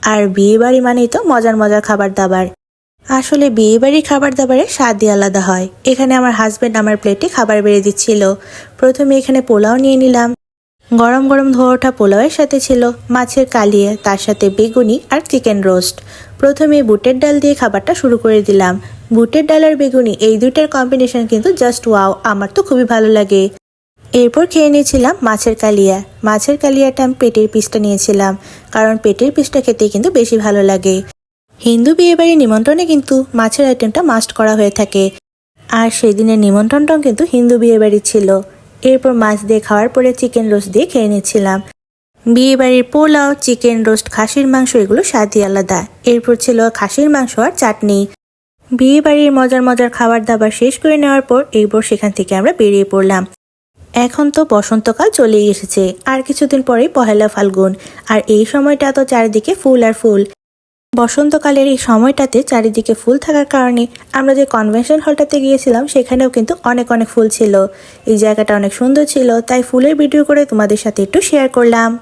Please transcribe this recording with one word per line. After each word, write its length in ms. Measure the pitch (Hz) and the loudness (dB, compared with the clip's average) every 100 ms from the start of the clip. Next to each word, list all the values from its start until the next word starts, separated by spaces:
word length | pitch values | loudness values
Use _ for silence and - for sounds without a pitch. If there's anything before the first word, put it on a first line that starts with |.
| 214 | -2
আর 100 | 214 202 190 | -2 -2 0
বিয়ে 200 | 202 220 | 2 4
বাড়ি 160 | 240 254 247 | 4 2 2
মানেই 200 | 247 240 | 0 0
তো 60 | 359 427 | -2 -2
মজার 260 | 254 226 220 | 0 0 0
মজার 200 | 214 208 208 | 0 0 -2
খাবার 200 | 208 196 196 | -2 -2 -2
দাবার। 260 | 190 185 180 - _ _ _ _ - | -2 -2 -4 -8 _ _ _ _ -6
আসলে 400 | 262 262 294 285 220 | -4 -2 0 0 2
বিয়ে 200 | 214 226 | 2 4
বাড়ির 220 | 269 302 302 | 2 0 0
খাবার 220 | 285 285 262 | -2 -2 -2
দাবারের 300 | 262 254 392 - | 0 0 0 -2
স্বাদই 320 | 254 208 214 202 | -2 0 0 0
আলাদা 260 | 196 190 185 | 0 -2 -2
হয়। 160 | 185 185 - - | -2 -4 -6 -2
এখানে 220 | 254 262 254 | 0 0 0
আমার 140 | 254 220 | 0 0
হাজব্যান্ড 360 | 220 214 240 220 | -2 -2 -4 -2
আমার 140 | 214 208 | -2 0
প্লেটে 260 | 208 202 359 - | -2 -2 -4 -2
খাবার 220 | 220 214 208 | 0 0 2
বেড়ে 160 | 202 202 | 2 0
দিচ্ছিল। 340 | 202 - 208 196 196 - - - - | -4 -2 0 0 -2 -8 -20 -20 -2
প্রথমে 340 | 262 262 277 269 | 0 2 0 0
এখানে 200 | 262 262 254 | 0 -2 2
পোলাও 260 | 214 214 247 | 0 2 2
নিয়ে 140 | 269 262 | 2 2
নিলাম। 260 | 262 240 233 247 _ _ _ _ _ | 2 2 0 -4 _ _ _ _ _
গরম 340 | 233 233 254 269 | 0 2 2 2
গরম 160 | 277 277 247 | 2 2 2
ধোয়া 160 | 254 254 | 2 2
ওঠা 160 | 262 254 | 0 0
পোলাওয়ের 340 | 202 196 269 311 | 2 2 0 0
সাথে 200 | 294 277 - | -2 0 0
ছিল 140 | 254 240 240 - 247 | 0 0 -4 -6 -4
মাছের 300 | 247 269 262 240 | -2 -2 -2 0
কালিয়া, 360 | 208 208 202 208 - | 2 2 0 -2 -4
তার 140 | 196 - | -4 -4
সাথে 200 | 208 202 196 | -2 -2 0
বেগুনি 380 | 220 226 226 247 - | 0 2 0 -2 -2
আর 80 | 285 311 | -6 -2
চিকেন 300 | 262 247 208 190 | -2 -2 -2 0
রোস্ট। 280 | 185 180 - - - - - | 0 -2 -8 -18 -20 -20 -2
প্রথমে 360 | 277 277 311 294 247 | -2 0 2 2 2
বুটের 260 | 208 247 254 | 0 0 0
ডাল 160 | 294 294 | 0 2
দিয়ে 120 | 285 285 | 0 0
খাবারটা 320 | 240 202 196 349 | -2 -2 -4 -2
শুরু 140 | 269 233 | 0 0
করে 160 | 233 214 | 2 0
দিলাম। 320 | 208 196 180 190 - - - 226 | 2 0 0 -2 -8 -20 -2 0
বুটের 300 | 233 302 311 | 2 0 0
ডাল 120 | 311 311 | 2 2
আর 80 | 302 | 2
বেগুনি 320 | 277 254 240 185 220 | 0 0 0 0 0
এই 80 | 220 | 2
দুইটার 260 | 247 262 302 285 | 0 0 -2 -2
কম্বিনেশন 480 | 254 262 254 247 226 | -2 0 -2 -2 -2
কিন্তু 180 | 220 277 349 | -2 0 0
just 220 | 247 240 - | 0 -2 -2
wow, 180 | 214 196 185 226 | 0 0 -2 -4
আমার 180 | 202 202 - | -4 -4 -4
তো 40 | 392 | 0
খুবই 180 | 254 240 | 0 0
ভালো 160 | 233 220 214 | 0 2 2
লাগে। 260 | 196 196 196 - _ _ _ _ - 247 | 2 0 0 -6 _ _ _ _ -4 0
এরপর 220 | 240 262 349 | 2 2 0
খেয়ে 180 | 320 302 | 2 2
নিয়েছিলাম 400 | 285 285 269 240 185 240 | 2 2 0 0 -2 -2
মাছের 280 | 214 233 220 | -2 -2 -2
কালিয়া। 340 | 220 208 196 190 196 - 214 | 0 2 2 0 -6 -6 -2
মাছের 280 | 214 214 285 | -2 -2 -2
কালিয়াটা 380 | 285 269 269 262 | 0 2 0 0
আমি 120 | 262 254 | -4 0
পেটের 260 | 240 226 214 | 0 2 0
পিসটা 260 | 214 208 226 208 | 0 -2 -2 -2
নিয়েছিলাম, 480 | 196 - 202 196 196 - - - | -2 -2 0 0 -4 -12 -20 -10
কারণ 220 | - 220 220 | -2 0 0
পেটের 280 | 220 196 262 285 | -2 0 0 0
পিসটা 240 | 285 285 254 | -2 -2 -2
খেতে 200 | 214 214 | 0 0
কিন্তু 160 | 202 277 330 | 0 0 0
বেশি 180 | 233 226 208 | 0 0 0
ভালো 160 | 202 196 | 0 2
লাগে। 240 | 190 190 185 196 - _ _ _ _ | 0 -2 -4 -6 -18 _ _ _ _
হিন্দু 320 | 233 233 240 330 | 0 2 2 4
বিয়েবাড়ির 380 | 349 339 339 330 | 2 4 2 4
নিমন্ত্রণে 400 | 247 214 226 311 349 | 2 2 2 0 0
কিন্তু 240 | 302 269 262 262 240 | 0 0 -2 -2 -2
মাছের 260 | 220 - 277 | -2 0 0
আইটেমটা 300 | 254 220 214 349 | 0 -2 0 0
মাস্ট 180 | 226 226 - | 0 -4 -2
করা 160 | 220 214 | 0 2
হয়ে 140 | 202 202 | 0 0
থাকে, 240 | 202 196 196 - _ _ _ _ - 233 | -4 0 -2 -4 _ _ _ _ -6 -2
আর 80 | 226 - | 0 0
সেই 140 | 226 202 | 0 2
দিনের 220 | 220 220 208 | 2 2 2
নিমন্ত্রণটাও 540 | 196 220 277 294 320 277 | 2 2 0 2 0 0
কিন্তু 180 | 214 339 | -2 -2
হিন্দু 220 | 247 240 240 | 0 2 2
বিয়েবাড়ি 360 | 233 220 214 208 - | 4 4 2 0 0
ছিল। 180 | 214 196 196 190 - - - 262 | 0 2 0 -2 -18 -20 -4 0
এরপর 220 | 262 262 240 | 2 2 0
মাছ 140 | 214 214 208 | 0 -2 -2
দিয়ে 120 | 220 214 | -2 0
খাওয়ার 220 | 208 233 262 | -2 0 0
পরে 140 | 254 247 | 0 0
চিকেন 260 | 247 240 220 | -2 -2 0
রোস্ট 160 | 208 196 | -2 -2
দিয়ে 120 | 190 359 | -2 -2
খেয়ে 180 | 269 214 | -2 0
নিচ্ছিলাম। 460 | 208 190 214 196 190 - _ _ _ _ _ - | -2 -2 -2 -2 -4 -6 _ _ _ _ _ 0
বিয়েবাড়ির 600 | 233 262 269 254 254 247 | 2 4 2 2 2 2
পোলাও, 360 | 302 311 302 285 285 - | 0 2 2 0 -2 -2
চিকেন 320 | 240 240 226 220 | 0 0 0 0
রোস্ট, 200 | 220 - - | 0 -4 -6
খাসির 320 | 220 - 269 | -4 -2 0
মাংস, 180 | 262 254 247 | 0 2 0
এগুলো 180 | 196 233 392 | 0 0 0
স্বাদই 300 | 247 208 214 202 | -2 0 0 -2
আলাদা। 300 | 196 190 190 196 - - | -2 -2 -4 -6 -6 0
এরপর 220 | 240 233 240 - | 0 0 -2 0
ছিল 140 | 233 226 226 | 0 0 -2
খাসির 320 | 202 - 294 294 | -6 -2 0 0
মাংস 180 | 254 - 247 | -2 -2 -4
আর 80 | - | -2
চাটনি। 380 | 240 208 208 202 196 - _ _ _ _ _ | -2 -2 -2 -2 -2 -8 _ _ _ _ _
বিয়েবাড়ির 600 | 254 262 285 302 294 294 269 | 0 4 4 4 2 2 2
মজার 240 | 254 254 254 | 2 0 0
মজার 220 | 240 247 240 | 0 -2 0
খাবার 240 | 233 233 220 | 0 0 0
দাবার 220 | 226 220 214 | 0 0 0
শেষ 140 | 240 277 | -2 0
করে 140 | 311 302 | 0 0
নেওয়ার 200 | 285 277 269 | 2 0 0
পর 120 | 247 277 220 | -2 0 -2
এরপর 220 | 208 214 220 | 0 -2 -2
সেখান 220 | 208 208 196 | -2 -4 -4
থেকে 140 | 185 190 | -4 -2
আমরা 120 | 220 359 | -2 0
বেরিয়ে 280 | 208 202 196 | 0 2 0
পড়লাম। 300 | 196 190 190 190 - _ _ _ _ - - 240 | 0 0 -2 -4 -12 _ _ _ _ -6 -2 -2
এখন 200 | 247 294 294 | 0 -2 0
তো 60 | 311 | 0
বসন্তকাল 540 | 214 202 220 220 226 381 427 | 0 0 -2 -2 -2 -2 2
চলেই 280 | 233 214 208 | 2 2 0
এসেছে, 300 | 196 190 - 185 185 - | -2 -4 -2 -2 -4 -6
আর 80 | 262 262 | -6 -4
কিছুদিন 340 | - 285 269 262 | -4 -2 -2 0
পরেই 220 | 240 294 294 | 0 0 0
পহেলা 300 | 226 208 214 | 0 2 0
ফাল্গুন, 380 | 208 202 190 190 190 - - - | 0 -2 0 -2 -2 -14 -20 -4
আর 80 | 214 - 214 | -4 2 0
এই 80 | 220 | 2
সময়টা 360 | 285 277 285 277 269 | 0 0 0 0 -2
তো 40 | 269 | 0
চারিদিকে 400 | 247 226 214 214 381 | 0 0 -2 -2 -2
ফুল 180 | 277 254 226 | 2 2 2
আর 80 | 220 | 0
ফুল। 200 | 226 202 202 - _ _ _ _ _ | 0 0 -2 -6 _ _ _ _ _
বসন্তকালের 720 | 240 240 - 294 302 294 277 269 | -2 -2 0 0 0 0 0 2
এই 60 | 262 - | 0 0
সময়টাতে 520 | 220 247 277 269 226 269 | 2 2 0 0 -2 0
চারিদিকে 420 | 247 220 214 214 220 | -2 0 -2 -2 -4
ফুল 140 | - 269 - | 0 -2 0
থাকার 220 | 302 285 | -2 0
কারণে 300 | 277 247 240 240 - - 269 | 0 0 -2 -4 -8 -10 -4
আমরা 160 | 269 269 | 0 0
যে 60 | 269 | 0
কনভেনশন 460 | 226 214 220 240 311 311 | 0 0 -2 0 -2 0
হলটাতে 300 | 294 294 294 | -2 0 0
গিয়েছিলাম 400 | 269 269 269 233 285 | 0 0 0 -2 0
সেখানেও 360 | 277 247 254 262 254 | -2 0 0 0 -2
কিন্তু 180 | 220 339 - | -4 -4 -2
অনেক 160 | 247 240 233 | -4 -2 -2
অনেক 120 | 226 | -2
ফুল 140 | - 220 - | 0 0 0
ছিল। 160 | 214 196 196 - - - - | 0 2 0 -6 -20 -16 -2
এই 60 | 214 | 0
জায়গাটা 280 | 214 214 214 208 | 2 0 0 0
অনেক 120 | 202 196 | -2 -2
সুন্দর 240 | 247 277 294 | 0 0 0
ছিল, 160 | 285 247 233 233 | 0 0 0 -2
তাই 120 | 254 247 | -4 -2
ফুলের 240 | 254 269 302 | 0 0 2
ভিডিও 200 | 294 302 294 | 0 0 0
করে 120 | 294 285 | 0 0
তোমাদের 280 | 214 208 214 | 0 0 -2
সাথে 160 | 220 208 196 | -4 -4 -2
একটু 140 | 311 - | -2 0
শেয়ার 180 | 302 262 254 | 0 0 2
করলাম। 320 | 240 233 226 233 | 2 2 -2 -4